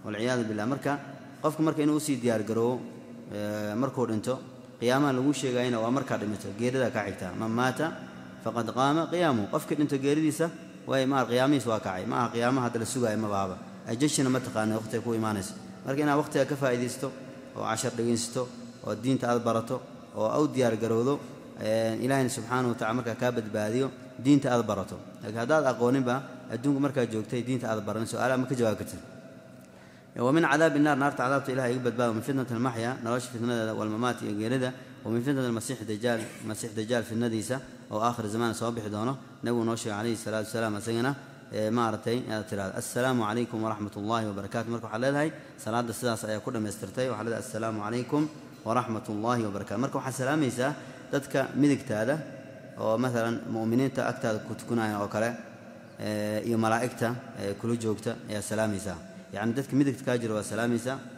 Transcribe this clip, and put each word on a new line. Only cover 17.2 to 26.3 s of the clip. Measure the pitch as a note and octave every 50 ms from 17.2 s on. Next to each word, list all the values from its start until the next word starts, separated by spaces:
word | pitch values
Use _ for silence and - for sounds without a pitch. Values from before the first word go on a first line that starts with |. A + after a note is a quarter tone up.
| - - - - - - -
oo | A2 G#2+
cashar | G#2+ A2 A2 - A#2+ A#2
dhegeysato, | A#2 A#2 A#2+ A#2+ A2+ A#2 - - C3 B2 - - - - - - - -
oo | - G#2
diinta | G#2 G#2+ C3 C3+ C3 - A#2+
aad | A#2+ A#2+
barato, | A2 A#2+ A2+ A2+ A#2 A#2+ C3 B2 - - - - - - -
oo | G2+ G#2+ A2
aad | A#2 C#3+
u | D#3
diyaar | C#3+ B2 B2+ B2+ A#2 A2+
garowdo, | G#2+ A2+ A2 A2+ A2+ A#2+ C3+ C#3+ - - - - - - - - -
ee, | - G#2+ A2 A2+ A2+ A2+ A2+ G#2+ A2
Ilaahayna | B2+ C#3 C3+ C3 A#2+
subxaanahu | - A#2+ G#2+ A#2 B2+ B2+ B2+ B2
wa | A2+
tacaala | A#2+ A#2 A2 A#2
markaa | B2+ A#2 A#2 A2
kaa | - B2 B2
badbaadiyo, | A#2+ A#2+ A2 G#2 G#2 G#2+ G#2+ G#2+ A2+ B2+ C3+ C3 - - - - - -
diinta | A2+ C3+ D3 C#3+ C#3 C3 B2
aad | A#2+ A2+
barato. | G#2+ G#2 F#2+ F#2 - G2 F2 - - - -
Laakiin | - A2 G#2+ A#2
haddaad | A#2 B2 D#3 D#3 D3
aqooninba, | C3 B2 A2+ A#2+ A#2+ B2+ C#3 B2+ A#2+ A#2+ C3+ C3+ -